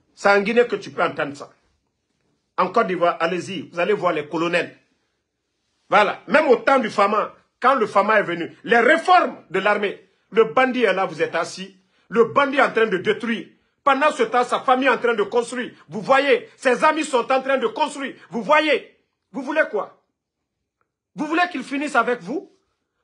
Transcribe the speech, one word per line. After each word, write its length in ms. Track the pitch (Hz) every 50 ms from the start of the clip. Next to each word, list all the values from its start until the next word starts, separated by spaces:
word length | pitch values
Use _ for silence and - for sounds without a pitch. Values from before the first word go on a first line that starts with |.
| _ _ _
C'est 140 | - - 196
en 120 | 202 202
Guinée 260 | 202 208 226 240 240
que 100 | - -
tu 140 | 147 - 135
peux 120 | 131 -
entendre 340 | 175 - - - 151 143 139
ça. 140 | - - - _ _ _ _ _ _ _ _ _ _ _ _ _ _ _ _ _ _ _ _ _ -
En 100 | 185 180
Côte 200 | - - - 185
d'Ivoire, 280 | 185 156 170 175 160 -
allez-y, 480 | 165 170 185 175 - - 196 160 117 -
vous 80 | - 170
allez 140 | 175 202
voir 200 | 208 190 170 175
les 140 | 170 151 147
colonels. 500 | 147 170 160 165 175 175 170 147 - - _ _ _ _ _ _ _ _ _ _ _ _ _ _ _ _ _ _ _ _ _ _ -
Voilà, 320 | 180 202 208 175 - - -
même 220 | - 202 294 311 285
au 80 | 233
temps 220 | - - - 269 262
du 120 | 220 202
Fama, 420 | - - 196 202 214 208 175 - - _ _ _ _ _
quand 160 | - 254 277
le 100 | 262 214
Fama 320 | 190 - 202 196 208 220 208
est 60 | 180
venu, 320 | 160 170 170 160 - - _ -
les 140 | 170 226 233
réformes 580 | 233 254 320 330 - - 370 349 302 - - - - -
de 100 | 156 190
l'armée, 480 | 190 208 208 202 208 190 - - _ _ _ _ _ _
le 140 | 180 220 226
bandit 380 | 220 226 262 262 262 233 254
est 100 | 233 196
là, 140 | 185 185 190
vous 160 | 175 160 147
êtes 120 | 165 156 165
assis, 420 | 165 170 170 - 180 190 190 _ _ _ _ _ _ _ -
le 160 | - 233 226
bandit 340 | 226 - 277 285 277 269 277
est 40 |
en 100 | 233 208
train 140 | - 226 226
de 120 | 220 185 175
détruire. 480 | - 214 208 - - 226 233 190 - - _ _ _ _ _ _ -
Pendant 260 | 277 269 269 294 302
ce 120 | 294 269
temps, 220 | 233 220 254 247 247
sa 160 | 247 233 190
famille 260 | - - 254 254 269
est 60 | 262
en 60 | 233 220
train 160 | 233 247 240
de 80 | 214
construire. 500 | 196 - - 247 233 233 254 247 233 135 - - _ -
Vous 120 | 151 214
voyez, 480 | 180 185 269 269 285 285 240 - - - _
ses 280 | _ - 269 240 190 311
amis 200 | 311 302 311 302
sont 260 | - 269 240 220 -
en 120 | 262 262
train 160 | 262 262 269 254
de 80 | 226
construire. 480 | 220 220 285 302 285 - 285 269 233 170 - - -
Vous 120 | 170 233
voyez, 560 | 208 208 302 311 311 311 269 208 - - _ _ _ _ _ _ _ _
vous 120 | - 269
voulez 200 | 262 277 320 311 294 -
quoi ? 300 | - 196 160 - - _ _ _ _ _ _ _ _ _ _ _ _ _ _ _ _ _ _ _ _ _ _ _ -
Vous 120 | - 302
voulez 160 | 302 330 339 359 349
qu'il 100 | 349 269
finisse 320 | 240 - 269 277 302 277 -
avec 280 | 240 226 247 247 180
vous ? 280 | 170 180 269 392 - - _ _ _ _ _ _ _ _ _ _